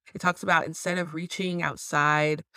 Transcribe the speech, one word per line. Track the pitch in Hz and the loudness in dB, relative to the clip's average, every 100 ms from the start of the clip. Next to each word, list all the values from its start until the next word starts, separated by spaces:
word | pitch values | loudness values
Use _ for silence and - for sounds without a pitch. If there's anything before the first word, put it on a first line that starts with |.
| - | -16
it | - | -2
talks | 175 175 | 0 0
about | - 165 - | 2 2 2
instead | 160 185 180 | -4 -2 -2
of | 170 | -2
reaching | 160 175 - 185 175 | -6 -6 -4 -2 -2
outside | 156 - - 147 147 151 151 151 - | -2 -4 -2 2 4 4 2 0 -6